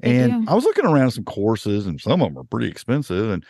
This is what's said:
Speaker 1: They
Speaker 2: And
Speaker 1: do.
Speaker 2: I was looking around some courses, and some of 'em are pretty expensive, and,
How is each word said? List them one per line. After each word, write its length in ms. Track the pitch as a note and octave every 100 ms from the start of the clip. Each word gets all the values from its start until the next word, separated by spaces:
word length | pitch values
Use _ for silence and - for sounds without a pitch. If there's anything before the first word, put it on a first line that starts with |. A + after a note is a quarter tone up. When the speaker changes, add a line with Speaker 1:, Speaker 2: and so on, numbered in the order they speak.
Speaker 1:
They 100 | B2
Speaker 2:
And 260 | B2 B2+ A#3+
Speaker 1:
do. 80 | A3
Speaker 2:
I 80 | G3
was 80 | E4
looking 200 | G4+ E4+
around 260 | C#3+ C3
some 140 | A#2+ -
courses, 640 | - G#2 A2 G#2 G#2 G2
and 140 | D2
some 200 | G#2+ F3
of 60 | G#2+
'em 100 | C2
are 40 | B1+
pretty 220 | A2+ G#2+
expensive, 600 | - - C3+ C#3+ F#2 A2
and, 140 | F#2